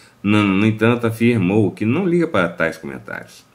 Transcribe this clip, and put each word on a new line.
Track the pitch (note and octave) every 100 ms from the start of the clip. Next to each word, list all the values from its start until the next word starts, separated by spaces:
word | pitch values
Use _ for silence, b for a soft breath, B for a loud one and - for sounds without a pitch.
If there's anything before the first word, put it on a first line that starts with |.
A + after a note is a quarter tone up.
| B B
Nana, | G2+ G#2+ G2+
no | F#2+
entanto, | A2 G#2+ A2+ A#2+ A#2
afirmou | A2 A#2 A#2+ F2+ G#2 G2+
que | -
não | G#2+ C#3 F#3+
liga | F3 E3
para | G#2 F2
tais | - E2 D#2
comentários. | C#2+ C2 - G1+ - - -